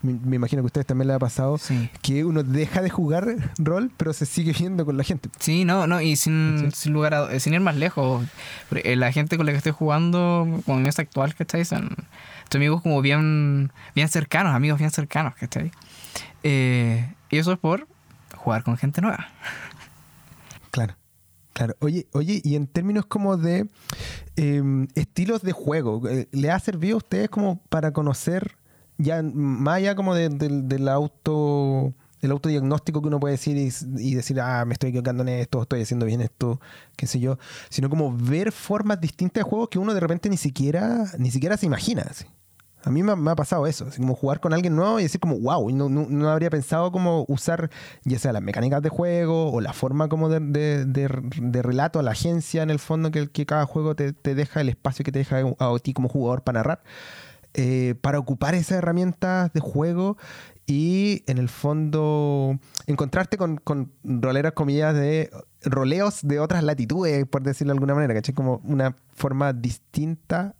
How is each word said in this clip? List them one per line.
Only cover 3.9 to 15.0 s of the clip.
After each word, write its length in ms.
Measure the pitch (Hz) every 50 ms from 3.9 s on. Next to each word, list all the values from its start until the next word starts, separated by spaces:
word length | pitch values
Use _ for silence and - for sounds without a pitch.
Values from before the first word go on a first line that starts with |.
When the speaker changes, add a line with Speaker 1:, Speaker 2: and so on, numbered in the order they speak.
| -
Speaker 1:
pero 160 | - 165 160 151
se 140 | - 151
sigue 260 | 139 - - 170 160 156
viendo 320 | - 170 185 190 175 160
con 140 | 143 143 135
la 60 | 135
gente. 260 | - 190 139 - 113 - -
Speaker 2:
Sí, 240 | - - 156 175 185
no, 220 | 175 180 196 175
no, 160 | 156 175 175 160
y 140 | 160 151
sin, 400 | 147 - 160 160 160 156 156 156
Speaker 1:
¿Cachai? 140 | 151 147 147 147
Speaker 2:
sin 200 | - - 151 151
lugar 220 | 151 151 151 151
a, 180 | 147 147 - -
eh, 80 | 131
sin 140 | 131 143 156
ir 60 | 175
más 160 | 190 185 151
lejos, 500 | 139 151 180 - - 139 131 131 120 120 135 - - - - - - - - -
eh, 220 | - - - 127
la 160 | 127 127 123
gente 280 | 127 147 151 156 - 165
con 80 | 160
la 60 | 147 143
que 60 | 143
estoy 140 | - 160 151
jugando, 880 | - 160 151 147 151 165 170 175 180 175 175 175 170 165 165 165 - -
con 100 | - 139
mi 60 | 131 131
mesa 180 | 139 147 -
actual, 340 | 160 - - 143 135 143 156
¿cachai? 300 | - 165 - - 170 170
Son, 240 | - - - - -
son 680 | - - - - - - - - - - - - - 139
amigos 240 | 143 147 156 170 170
como 180 | 170 151 139
bien, 720 | 135 139 143 151 156 156 156 151 147 143 143 139 139 135 - - - - -
bien 140 | 147 147 156
cercanos, 440 | - 170 151 - - 151 196 180 139
amigos 240 | - 139 151 151 143
bien 120 | 156 156
cercanos, 440 | - -